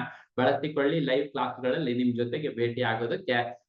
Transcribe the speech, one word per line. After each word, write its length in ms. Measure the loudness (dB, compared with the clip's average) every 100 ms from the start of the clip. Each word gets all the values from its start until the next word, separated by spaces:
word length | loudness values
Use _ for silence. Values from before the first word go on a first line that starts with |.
| -2 -10 -8 0
ಬಳಸಿಕೊಳ್ಳಿ. 640 | 2 2 0 0 2 2
ಲೈವ್ 300 | 2 2 0
ಕ್ಲಾಸ್‌ಗಳಲ್ಲಿ 760 | -4 -4 -2 0 0 0 2
ನಿಮ್ 120 | 2 2
ಜೊತೆಗೆ 340 | 0 -2 -4
ಭೇಟಿ 320 | 0 0 0
ಆಗೋದಕ್ಕೆ 840 | 0 0 -2 -2 0 0 0 -6